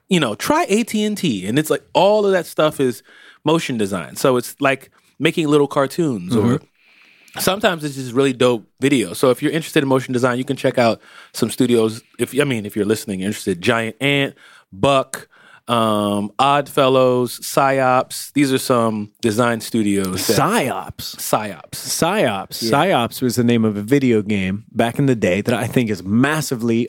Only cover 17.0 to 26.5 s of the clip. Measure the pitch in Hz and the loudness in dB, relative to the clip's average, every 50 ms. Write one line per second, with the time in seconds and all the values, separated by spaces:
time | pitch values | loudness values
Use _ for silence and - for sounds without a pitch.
17 | 131 127 123 127 123 120 - - - - - 156 139 135 139 135 131 127 127 127 | 4 4 2 2 0 -2 -6 -10 -12 -2 0 2 2 2 2 2 2 2 2 2
18 | 131 - - - - - - 143 147 135 131 123 - - 131 120 113 113 110 107 | 0 -2 -8 -12 -12 -6 0 0 0 2 2 -2 0 2 2 2 2 0 -2 -4
19 | 104 101 _ _ - 117 104 113 123 120 117 110 - - - 117 107 101 98 98 | -8 -10 _ _ -2 -2 0 2 2 0 0 -2 -4 -4 -2 0 0 2 0 0
20 | 98 92 92 95 - - 107 - 135 165 220 240 151 120 98 92 90 - - - | -2 -2 -4 -4 -2 0 2 2 2 2 2 0 0 -2 -4 -6 -8 -12 -14 -14
21 | - - - - - - - 117 107 104 92 76 - - - - - - - - | -14 -14 -12 -10 -4 -2 -2 -2 -2 -6 -10 -12 -16 -16 -16 -14 -8 -8 -4 -2
22 | 165 165 196 220 175 123 101 95 92 - - - 120 113 135 143 165 196 175 131 | -2 0 0 0 0 0 0 -4 -6 -10 -10 -6 -2 0 2 2 2 2 2 0
23 | 117 110 - - 131 123 107 127 117 120 120 117 110 110 101 101 104 107 139 143 | 0 -2 -4 -4 -4 -2 0 0 2 2 2 2 2 0 0 -2 0 2 2 2
24 | 135 123 113 107 98 101 104 98 95 95 95 104 - - - 113 117 120 120 - | 4 4 2 2 2 0 -2 -2 -2 -2 -4 -6 -8 -8 -2 -2 0 0 0 0
25 | 143 135 127 110 98 95 90 98 101 - 120 101 123 123 - 131 120 104 107 85 | 0 2 2 2 2 0 0 0 0 -2 -2 -2 -2 0 0 0 0 0 -2 -4
26 | 85 95 104 117 131 143 156 156 143 - | -4 -2 0 2 2 2 0 -2 -2 -4